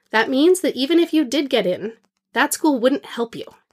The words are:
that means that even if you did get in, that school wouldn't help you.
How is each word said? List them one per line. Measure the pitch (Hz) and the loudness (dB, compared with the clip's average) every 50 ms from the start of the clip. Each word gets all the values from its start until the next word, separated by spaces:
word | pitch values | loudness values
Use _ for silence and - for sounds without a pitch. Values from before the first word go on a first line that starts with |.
| _ _ | _ _
that | - 220 - - | -2 -2 0 0
means | 262 262 294 349 370 359 | 2 2 4 4 4 2
that | - 285 - | 0 -2 -2
even | - 262 269 339 339 | -2 -2 0 2 2
if | 339 330 | 2 2
you | - 311 302 | 0 0 0
did | 233 226 302 294 262 | 0 0 -2 -2 0
get | - 226 190 | 0 0 0
in, | 180 180 - 180 220 226 - _ _ _ _ _ _ - | 0 -2 -4 -6 -10 -12 -14 _ _ _ _ _ _ -2
that | 233 262 381 - | -2 0 0 -2
school | - - 320 277 240 | 0 0 0 2 2
wouldn't | 208 262 277 - - - | 2 0 0 0 -4 -8
help | - - 233 233 - | -8 -8 -8 -8 -8
you. | - - - - _ _ _ | -12 -16 -16 -20 _ _ _